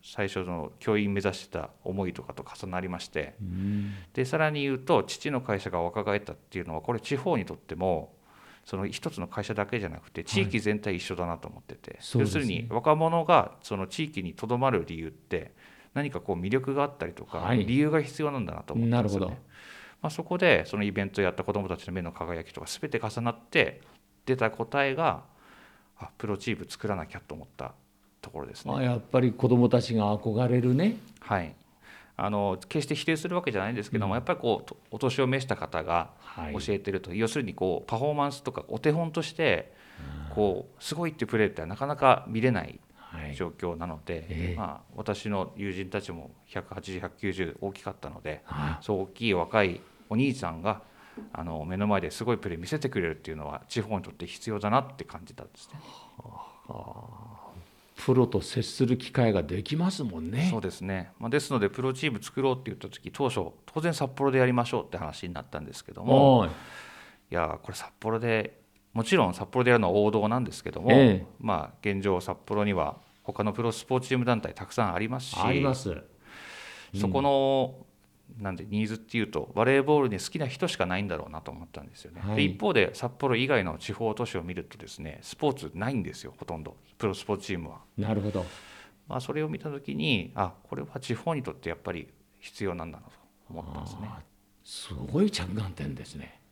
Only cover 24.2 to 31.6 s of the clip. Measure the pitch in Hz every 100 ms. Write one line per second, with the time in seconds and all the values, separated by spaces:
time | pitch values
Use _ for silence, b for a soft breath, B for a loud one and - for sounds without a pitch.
24.2 | - 127 113 - 117 143 139 135 160 85
25.2 | - b b b b b b _ - _
26.2 | 107 98 - 104 92 - 104 95 78 -
27.2 | - 76 71 - 64 - _ _ _ _
28.2 | - - 69 - - 139 127 120 - 131
29.2 | 123 - 127 120 120 123 - 113 104 104
30.2 | 117 107 123 123 123 127 196 233 - -
31.2 | - 101 82 -